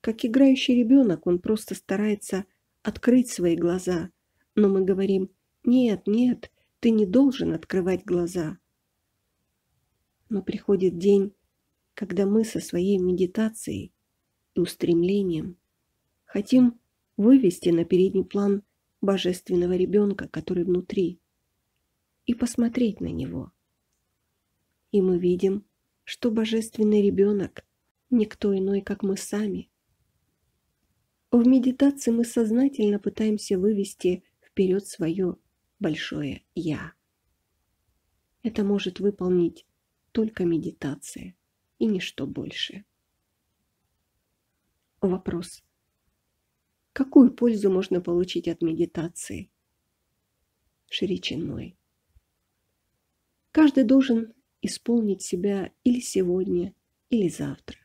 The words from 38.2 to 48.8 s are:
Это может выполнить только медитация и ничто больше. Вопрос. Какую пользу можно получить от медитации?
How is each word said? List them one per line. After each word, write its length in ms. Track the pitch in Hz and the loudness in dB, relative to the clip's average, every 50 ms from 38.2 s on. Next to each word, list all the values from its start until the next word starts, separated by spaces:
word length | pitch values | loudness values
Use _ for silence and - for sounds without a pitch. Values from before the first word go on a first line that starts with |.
| _ _ _ _ _ | _ _ _ _ _
Это 220 | 240 214 - 208 | -6 -4 -2 0
может 360 | 196 202 202 - 185 180 - | 0 0 0 -2 -4 -8 -2
выполнить 680 | 185 202 196 - 180 180 185 180 175 165 - - _ _ _ _ _ _ _ _ _ _ _ | -2 -2 -2 -2 -2 0 2 2 2 0 -2 -8 _ _ _ _ _ _ _ _ _ _ _
только 320 | - 220 220 - - 185 | -2 -2 -2 -2 -2 -2
медитация 880 | 175 170 160 - 180 - _ - 147 143 143 - - - - - 185 180 _ _ _ _ _ _ _ _ _ | 0 0 0 -2 -6 -10 _ -8 -8 -8 -8 -12 -18 -18 -16 -18 -18 -20 _ _ _ _ _ _ _ _ _
и 80 | 233 | -2
ничто 400 | 226 208 185 - - - - 135 | -2 -2 -2 -4 -8 -10 -10 -10
больше. 580 | - - - - - - - - - - 196 208 _ _ _ _ _ _ _ _ _ _ _ _ _ _ _ _ _ _ _ _ _ _ _ _ _ _ _ _ _ _ _ _ _ _ _ _ _ _ _ _ _ _ _ | -10 -8 -10 -10 -10 -10 -14 -14 -14 -16 -20 -20 _ _ _ _ _ _ _ _ _ _ _ _ _ _ _ _ _ _ _ _ _ _ _ _ _ _ _ _ _ _ _ _ _ _ _ _ _ _ _ _ _ _ _
Вопрос. 640 | - 190 180 185 - - - 170 180 - - - _ _ _ _ _ _ _ _ _ _ _ _ _ _ _ _ _ _ _ _ _ _ _ _ _ _ _ | -2 -2 -2 -2 -4 -6 -8 -8 -8 -10 -16 -20 _ _ _ _ _ _ _ _ _ _ _ _ _ _ _ _ _ _ _ _ _ _ _ _ _ _ _
Какую 400 | - 269 269 - 294 254 247 - | -4 -4 4 6 8 8 8 4
пользу 360 | - 240 240 226 208 202 196 | 0 -2 -2 0 0 0 0
можно 320 | 190 185 196 - 185 180 | 0 0 -2 -2 -4 -4
получить 460 | 175 180 175 175 185 185 - 175 - | -4 -2 -2 -2 -2 -2 -4 -6 -6
от 160 | 170 165 - - | -6 -6 -4 -4
медитации? 880 | 165 160 160 | -4 -2 -2